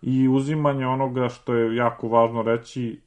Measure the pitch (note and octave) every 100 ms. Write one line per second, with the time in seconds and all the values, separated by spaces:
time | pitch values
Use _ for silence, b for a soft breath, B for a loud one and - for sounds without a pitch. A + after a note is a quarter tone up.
0 | B2+ C3 C3 C3+ C#3 D#3 D3 C#3 B2+ C3+
1 | C3 B2+ A#2+ - - A#2 A2+ A#2 A#2 A#2
2 | A2+ A#2 A#2 A#2 A2+ A#2 - C3 A#2 -